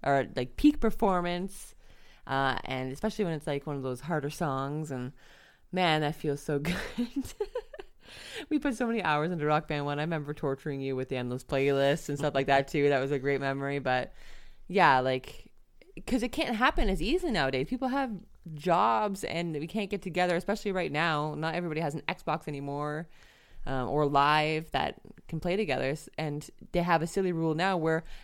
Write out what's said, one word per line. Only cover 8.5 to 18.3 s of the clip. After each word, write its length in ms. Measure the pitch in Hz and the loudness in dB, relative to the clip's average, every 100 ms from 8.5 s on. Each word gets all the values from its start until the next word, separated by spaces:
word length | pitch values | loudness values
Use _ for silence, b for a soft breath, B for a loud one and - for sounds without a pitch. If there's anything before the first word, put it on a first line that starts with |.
| 302 | 0
put 160 | 285 226 | 0 0
so 100 | 233 | 0
many 140 | 233 | 0
hours 280 | 180 151 165 | 2 2 0
into 140 | 170 147 | 0 2
Rock 220 | 151 156 | 2 2
Band 180 | 147 143 | -2 -2
one. 140 | 147 | -2
I 40 | |
remember 300 | 160 160 143 | 0 -2 -4
torturing 460 | 151 143 135 156 139 | -4 -2 -2 -4 -4
you 140 | 135 131 | -2 -2
with 140 | 131 | -2
the 80 | 127 | -4
endless 260 | 123 127 | -2 -4
playlists 640 | - 139 139 139 139 139 - | -2 2 4 6 4 4 -2
and 80 | 143 | -2
stuff 160 | 147 135 | 0 0
like 120 | 139 | 4
that 200 | 139 139 | 4 4
too. 180 | 151 143 | 2 4
That 100 | 139 | 4
was 120 | 139 | 2
a 80 | 139 | -2
great 220 | 135 135 | 0 0
memory, 380 | 135 139 139 143 | -2 -2 -2 -2
but 340 | 131 127 127 B B B B B - | 0 0 -2 B B B B B -2
yeah, 320 | 185 160 131 | 6 8 8
like, 500 | 131 131 - - - - - - - - - | 4 0 -4 -16 -18 -20 -20 -20 -18 -14 -2
'cause 180 | 240 | 0
it 80 | 240 | 0
can't 240 | - 285 220 | -2 -2 2
happen 320 | 262 - 208 | 2 4 2
as 120 | 185 | 2
easily 300 | 185 359 339 | 2 0 2
nowadays. 340 | 190 135 131 - | 2 2 0 -2
People 200 | 254 262 | -2 -2
have 220 | 269 262 202 - | 0 -2 -6 -12